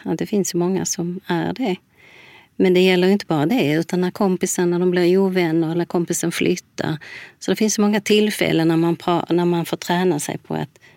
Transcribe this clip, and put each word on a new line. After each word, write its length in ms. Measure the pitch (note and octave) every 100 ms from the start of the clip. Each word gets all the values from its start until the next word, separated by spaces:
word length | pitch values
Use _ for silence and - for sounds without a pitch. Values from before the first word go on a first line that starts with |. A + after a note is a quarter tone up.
att 140 | G3+ D#3+
det 60 | E3+
finns 280 | G#3 F3+ F3
ju 40 |
många 260 | F3 F#3 F3
som 340 | - E3+ F3+ -
är 260 | F3 E3+
det. 220 | F#3+ B3 F3+ _ _ - - - - _ -
Men 180 | F#3+
det 60 | F3+
gäller 280 | F#3 F3+ F#3
ju 60 |
inte 120 | G3+ -
bara 200 | D#3+ D3+
det, 260 | A#3+ C#3+
utan 280 | D#3 E3 F3+
när 100 | F3+
kompisen, 600 | - G3 F3+ F#3 - F3
när 80 | F3
de 120 | F3+
blir 260 | F3+ F3 F#3
ovänner 540 | G3 F#3 E3+ E3 D#3+
eller 140 | E3+ E3
kompisen 460 | F3 E3+ F3 E3+
flyttar. 640 | - E3+ F3+ - - - D#3 - - - -
Så 120 | -
det 40 | F#3+
finns 180 | G#3+
så 80 | -
många 200 | G#3 G#3
tillfällen 640 | G#3 G#3+ G#3 G#3 E3+ D#3+ D#3+
när 100 | E3
man 180 | E3+ D#3+
pra-, 360 | - E3+ -
när 120 | E3+ F3
man 200 | F3 D#3+
får 120 | -
träna 420 | - F3 F#3 D3+
sig 180 | - -
på 160 | -
att, 260 | D#3 - _ -